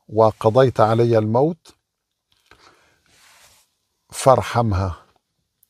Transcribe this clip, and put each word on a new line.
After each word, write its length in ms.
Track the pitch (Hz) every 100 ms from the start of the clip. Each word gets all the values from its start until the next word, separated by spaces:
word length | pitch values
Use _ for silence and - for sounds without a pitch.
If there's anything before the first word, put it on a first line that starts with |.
| _
وقضيت 720 | 107 110 - 113 113 131 -
علي 380 | 107 110 117 113
الموت، 560 | 107 117 151 175 - _ _ _ _ _ _ _ _ _ _ _ _ _ _ _ _ _ _ _ _ _ _ _ _
"فارحمها، 840 | - 135 120 101 120 113 92 95 82 _ _ _ _ _ _ _